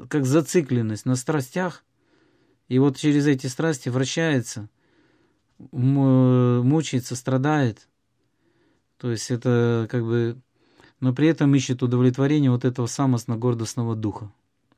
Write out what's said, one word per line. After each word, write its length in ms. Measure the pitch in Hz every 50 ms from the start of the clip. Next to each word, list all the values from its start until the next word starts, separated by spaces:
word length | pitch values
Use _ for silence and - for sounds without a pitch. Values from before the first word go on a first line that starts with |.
| - 123
как 160 | - 151 135
зацикленность 840 | 127 135 165 151 - - 185 156 131 127 120 117 107 107 104 -
на 100 | 127 127
страстях. 680 | 127 - - 156 151 131 - - 180 180 175 165 - _ _ _ _ _ _ _ _ _ _ _ _ _ _ _ _ _ _
И 100 | 123 131
вот 180 | 135 143 135
через 300 | - - 151 143 147 143
эти 200 | 147 143 131 -
страсти 420 | 135 - - 160 165 156 - - 131
вращается, 800 | 120 131 135 131 - 160 165 165 151 127 117 - - 113 101 104 _ _ _ _ _ _ _ _ _ _ _ _ _ _ _ _ _ _ - - -
м-, 920 | 135 123 131 139 139 135 135 131 131 127 127 127 127 123 123 123 123 123
мучается, 520 | 127 147 160 151 - - 127 123 - 123
страдает. 720 | 120 - - 131 131 131 147 151 151 139 117 104 - _ _ _ _ _ _ _ _ _ _ _ _ _ _ _ _ _ _ _ _ _ _ _ _
То 120 | - 123
есть 200 | 117 107 - -
это 560 | 127 120 - 127 123 117 120 117 117 117 110 107
как 120 | - 123 113
бы, 340 | 113 117 120 117 117 117 131 _ _ _ _ _ _ _ _ - _ _ _
но 120 | 127 131 127
при 160 | 127 143 160
этом 260 | 160 - 151 143 139
ищет 280 | 139 127 - 127 123 131
удовлетворение 680 | 120 120 123 123 127 127 - 135 143 151 151 143 131
вот 140 | 123 123 123
этого 220 | 127 123 - 120
самостно-гордостного 1080 | 117 - - 143 131 127 117 - - 120 110 117 127 120 113 113 107 - - 117 117 113
духа. 380 | 110 107 107 95 95 110 101 - _ _ _ _ _ _ _ _